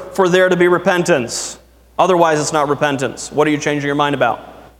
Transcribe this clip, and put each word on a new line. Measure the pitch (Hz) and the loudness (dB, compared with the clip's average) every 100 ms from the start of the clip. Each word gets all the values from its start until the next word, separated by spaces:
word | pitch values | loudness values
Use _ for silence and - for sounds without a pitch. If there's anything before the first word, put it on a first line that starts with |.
| - | -10
for | - 185 | -2 2
there | 180 185 | 4 2
to | 180 | 4
be | 175 | 4
repentance. | 180 190 180 170 156 117 - - - _ _ _ - | 4 2 0 2 0 -2 -8 -10 -14 _ _ _ 0
Otherwise, | 175 180 165 151 | 2 4 2 2
it's | 147 | 0
not | 156 143 | -2 0
repentance. | 143 147 135 127 - - | 0 -2 -2 -4 -6 -8
What | 127 151 | -2 0
are | |
you | 147 | 0
changing | 151 147 143 | -2 -4 -2
your | |
mind | 147 147 139 | -2 -2 0
about? | 120 - - - - _ | -2 -2 -10 -20 -20 _